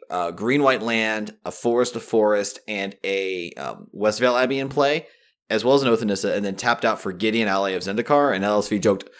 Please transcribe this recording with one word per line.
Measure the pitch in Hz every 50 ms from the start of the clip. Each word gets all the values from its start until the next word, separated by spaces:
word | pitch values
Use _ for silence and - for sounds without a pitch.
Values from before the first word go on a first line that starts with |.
| - -
uh, | - 90 87 85
green-white | 87 90 104 120 135 147 143 135 127 110
land, | 107 117 117 113 110 110 110 107 107 107 - _ -
a | - -
forest | - - 120 117 123 123 120 -
of | 113 -
forest, | - - 110 107 107 107 104 101 - - - -
and | - 107 98 98 98 98 - -
a, | 95 98 98 95 95 95 90 87 82 - -
um, | 71 60 55 - - - -
Westvale | 98 101 107 107 110 123 127 120 127 127
Abbey | 123 135 135
in | 139 139
play, | 135 147 139 139 151 165 160 - _ _ _ _ _ _ _ -
as | 110 107 107
well | 127 139
as | 143 135
an | 123
Oath | 117 110
of | 117 104
Nissa, | 98 98 - 98 85
and | 101 101
then | 98 92
tapped | - - 120 117 - 123
out | 113 104 - -
for | 101 90
Gideon, | 87 107 110 107 113 110 101
Ally | 95 98 98 98
of | 95 90 82
Zendikar, | 98 101 117 117 - 147 143 143 139 104
and | 92 98
L | 104 104 104
S | 101 -
V | 107 101
joked, | 87 107 98 98 - - -